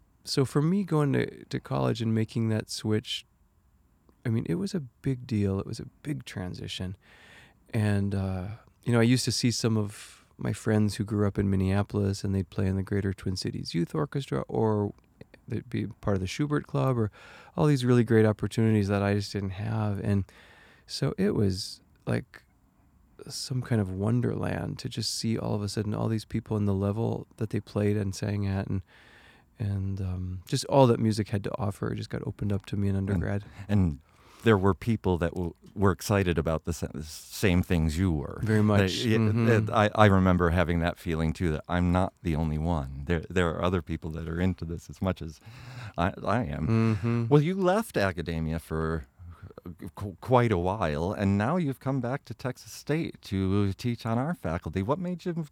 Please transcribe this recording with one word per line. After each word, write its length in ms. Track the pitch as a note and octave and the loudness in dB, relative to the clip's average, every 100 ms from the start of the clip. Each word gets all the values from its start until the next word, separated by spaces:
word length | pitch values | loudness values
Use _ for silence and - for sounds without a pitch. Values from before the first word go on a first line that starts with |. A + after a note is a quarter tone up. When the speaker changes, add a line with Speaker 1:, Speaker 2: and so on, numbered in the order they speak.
| _ _ | _ _
Speaker 1:
so 200 | - - | -6 -2
for 160 | C3 D3 | 0 2
me 220 | D3+ G3 | 2 0
going 280 | F#3 D#3 D3 | 0 0 2
to, 320 | B2+ - - - | 2 -2 -6 -8
to 140 | C3 | -8
college 420 | - C3+ B2+ A#2 | -4 -2 0 0
and 120 | A2+ | 0
making 340 | A2 A2 A#2+ A2+ | 0 0 -2 0
that 220 | A2 - | -2 -4
switch, 540 | - G#2+ G#2+ - - - _ _ _ _ _ _ _ _ _ | -6 -2 -2 -2 -10 -10 _ _ _ _ _ _ _ _ _
I 40 | A#2+ | -4
mean, 160 | A2+ - | -2 -2
it 80 | E3+ | -4
was 180 | G3 | -4
a 60 | F#3+ | -6
big 460 | C3 _ C#3 B2+ A#2+ | -8 _ -6 -4 -2
deal. 320 | A2 G2+ F#2+ | 0 2 0
It 60 | - | -4
was 140 | A#2 | -10
a 60 | - - | -12 -12
big 220 | - C#3 | -8 -8
transition. 720 | - - F2+ - G2+ - F#2 G2+ _ - - - - _ _ | -8 -8 -8 -8 -10 -8 -8 -8 _ -20 -20 -20 -20 _ _
And, 420 | A#2 G#2 G2+ G2 | 0 2 2 0
uh, 300 | G2 F#2+ F#2 F2+ G#2+ - _ | 0 -2 -4 -6 -10 -16 _
you 100 | - | 0
know, 80 | A#2+ | 4
I 40 | |
used 200 | A#2 B2+ - | 6 4 2
to 60 | |
see 180 | - B2 | 0 0
some 260 | - A#2+ A2 | 0 0 0
of 460 | G#2 - - - _ - | -2 -8 -18 -20 _ -10
my 160 | B2 | -6
friends 440 | A2 - G#2+ G#2+ - | -4 2 4 2 0
who 80 | |
grew 220 | G2+ G#2 G2+ | -2 0 0
up 120 | G2+ | 2
in 100 | G2+ | 2
Minneapolis, 760 | F#2+ F#2+ G2+ G2+ G#2 G2 G2 | 2 2 2 0 0 0 0
and 100 | G2 | -2
they'd 160 | F#2+ F2+ | -2 -2
play 160 | - F#2+ | -2 0
in 100 | F#2+ | 0
the 60 | |
Greater 300 | F#2+ G2+ G2 | -2 -2 -2
Twin 220 | G2 - F#2 | -4 -4 -4
Cities 380 | - - - | -4 -6 -4
Youth 200 | E3 E3 | -4 -2
Orchestra, 460 | D#3+ D3 C#3+ C3+ C3+ - | -2 -4 -4 -4 -6 -4
or 440 | - A2 G#2+ G#2 - _ - - - - | 0 2 2 -2 -6 _ -20 -20 -20 -10
they'd 200 | A2+ - | -10 -6
be 160 | A2+ G#2+ - | -6 -6 -4
part 160 | - G2 | -2 0
of 40 | |
the 60 | F#2 | -2
Schubert 400 | - D3 D3 - | -4 -2 -2 -2
Club, 320 | C#3+ C3 B2 | -2 0 0
or 120 | G#2+ - - - - - | -2 -4 -20 -20 -10 0
all 100 | D#3 | 2
these 180 | C#3 | 4
really 200 | B2 B2 | 4 4
great 200 | A2+ A2+ A2 | 6 6 6
opportunities 640 | G#2 G#2 - A2 G#2+ G2 | 4 -2 2 4 4 4
that 140 | G2+ | 2
I 120 | G2+ | 2
just 180 | G2+ G2+ | 0 -2
didn't 180 | G#2 G2 | -4 -6
have. 500 | F#2+ A2 A2 G#2+ G2 | -6 -4 -2 -2 -2
And 240 | F#2+ G2+ F#2+ - - - - - - | 0 0 0 -8 -20 -20 -20 -20 -12
so 280 | - C#3+ - | -4 -4 0
it 160 | G3+ | 0
was 460 | - G2+ F#2+ - - _ _ - | 2 2 0 -6 -14 _ _ -4
like 360 | A#2 - - _ _ _ _ _ _ _ - - | -4 -4 -16 _ _ _ _ _ _ _ -20 -14
some 320 | - - B2+ | -10 -6 -4
kind 180 | B2 A2+ | 0 0
of 100 | F#2+ | 0
wonderland 840 | F#2 G#2 A#2+ A#2 G2+ G2+ G2 G#2 G2+ | 0 0 2 0 0 -2 -4 -4 -6
to 100 | A#2+ | -8
just 260 | A#2+ A2 - | -6 -6 -4
see 180 | A#2 - | -2 -2
all 180 | A2+ | -2
of 80 | A2 | -2
a 60 | G#2 | -4
sudden 260 | A2 G#2 | -4 -2
all 140 | G#2+ A2+ | -2 -2
these 160 | A2+ | -2
people 320 | - A2+ - G#2+ | -4 -6 -2 0
in 80 | |
the 100 | G2+ | 2
level 520 | F#2+ G2+ G#2+ A2+ A2 - - | 2 0 0 -2 -4 -8 -8
that 140 | A2 | -6
they 100 | A2 | -4
played 360 | - G#2 G#2 G#2 | -4 0 2 2
and 180 | G2+ | -2
sang 320 | F#2+ G#2+ G#2 G2+ | -4 -4 -2 0
at, 200 | G2 - | -2 -2
and, 160 | G2 - - - - - - _ - | -4 -6 -18 -20 -20 -20 -20 _ -6
and, 420 | G#2 G2 F#2+ F#2+ | -4 -2 -4 -4
um, 400 | F#2 F2+ F#2 F#2 - | -4 -4 -6 -8 -6
just 160 | C3+ - | -4 2
all 200 | C#3 C3 | 8 8
that 120 | A#2 | 8
music 280 | A2+ G#2+ G2+ | 4 2 0
had 160 | G2+ | -2
to 60 | G2+ - | -4 -4
offer 360 | G2+ G2 A2+ | -4 -2 -4
just 140 | A2 G#2+ | -4 -6
got 140 | A#2+ - | -6 -6
opened 240 | - G#2 | -4 -2
up 120 | G2 - | -2 -2
to 100 | G2+ | -2
me 120 | G2 | 0
in 80 | G2 | 0
Speaker 2:
And, 140 | G2 | 2
Speaker 1:
undergrad. 340 | F#2+ G2+ G2+ G2+ - G2+ | 0 0 -2 -6 -12 0
Speaker 2:
and 300 | G2+ F2+ C#2+ _ _ - - | 4 4 2 _ _ -20 -2
there 140 | A2+ G#2 | 4 6
were 160 | G2 | 6
people 460 | F2 - A2 F#2 F2 | 2 0 0 2 0
that 140 | E2+ | 0
w-, 180 | - E2+ - - | -2 -6 -8 -14
were 180 | - G2 | 0 2
excited 460 | E2+ - G2+ F2+ D#2+ | 2 2 2 2 0
about 260 | D#2+ D#2+ | 0 -2
the 80 | - | -2
sa-, 140 | E2 - | -6 -6
the 80 | C#2 | -8
same 580 | D#2 - - - G#2+ F2 | -12 -14 -14 0 2 4
things 360 | F2 F2 D#2+ D2+ | 4 2 2 2
you 120 | F#2+ | 0
were. 300 | D2+ - - | 0 -4 -6
Speaker 1:
Very 180 | G#2+ G#2+ | 0 2
Speaker 2:
They, 40 | |
Speaker 1:
much. 300 | G#2+ G2+ F#2+ F2 | 4 4 4 2
Speaker 2:
yeah, 140 | B2 A2+ | 2 2
Speaker 1:
Mm-hmm. 320 | A2 G#2+ A#2 | 4 2 4
Speaker 2:
and 200 | A2 G#2+ | 4 2
I, 200 | A#2 G#2+ | 2 2
I 120 | A2 G#2+ | 6 6
remember 420 | F#2+ F#2 F2+ E2+ | 8 6 6 4
having 300 | F2 E2 E2+ | 4 2 2
that 180 | E2+ - | 0 -2
feeling 360 | - D#2+ D#2+ | -4 -2 0
too, 160 | D#2 F2 | 0 -2
that 120 | D2+ - | -2 -2
I'm 240 | F2 F2+ | 0 4
not 220 | F2+ F#2+ - | 4 2 -2
the 120 | F2+ D2+ | -4 -2
only 200 | D#2+ D#2 | 0 -2
one. 460 | D#2+ E2 C2+ C#2 | 0 -2 -4 -8
There, 180 | C#2 E2+ - | -2 -2 0
there 220 | F2 E2+ | 0 2
are 120 | - | 2
other 200 | F2+ F#2 | 0 0
people 260 | E2 D#2+ E2+ | -2 -6 -6
that 140 | D#2+ D#2+ | -8 -6
are 140 | E2 | 0
into 240 | F#2 F2 | 0 0
this 240 | E2 E2 - | -6 -10 -12
as 140 | D2+ | -6
much 180 | F#2+ F2+ | -4 -2
as 200 | D#2+ D#2 - - - - G#2+ - | -6 -12 -20 -20 -18 -14 -10 -2
I, 160 | F#2 - | -2 -2
I 200 | - A2 | -2 -2
am. 520 | F2 C#2+ D#2 A2+ A2+ G#2+ | -2 -2 0 2 2 0
Speaker 1:
Mm-hmm. 280 | A#2 A#2 A#2 | 0 -2 2
Speaker 2:
Well, 140 | D3 | 4
you 120 | D3+ | 4
left 440 | F#3+ F3+ G3+ A3+ - | 0 2 2 0 0
academia 600 | G2 F2 D#2+ E2 D#2+ E2 | 0 -2 -4 -4 -2 -4
for 460 | - D#2+ D#2+ D#2+ - - E2+ E2 F#2+ - F2+ E2+ E2 | -4 -4 -2 -4 -8 -18 -20 -18 -20 -18 -18 -14 -16
qu-, 220 | - G#2 E2+ | -12 -12 -10
quite 300 | - B2 A#2+ | 2 4 6
a 60 | F#2 | 2
while, 540 | F2 G#2+ E2+ D2 F2 | 0 0 0 0 -2
and 240 | G2+ G2 G2+ | 0 2 2
now 220 | A2 F3+ | 2 0
you've 220 | D3+ C3 | -2 -4
come 200 | C3+ C3+ | -4 -4
back 240 | A#2+ C#3 | -4 -6
to 80 | - | -8
Texas 400 | - B2+ - G#2+ | -10 -8 -10 -14
State 480 | - - D#3 C#3+ - | -12 -4 -2 -4 -8
to 500 | - F#2+ F#2+ G2+ G2+ | -6 -2 2 2 2
teach 320 | F#2+ B2 A#2 A#2 | 0 -4 -4 -2
on 100 | A2+ | -2
our 160 | C#3+ | -2
faculty. 500 | F3 - E2+ - F#2 | -4 -4 -4 -4 -4
What 160 | G2 D3+ | -2 -2
made 280 | F3+ F3 F#3 | -4 -6 -6
you 80 | E3 | -6
m-, 120 | D#3 | -6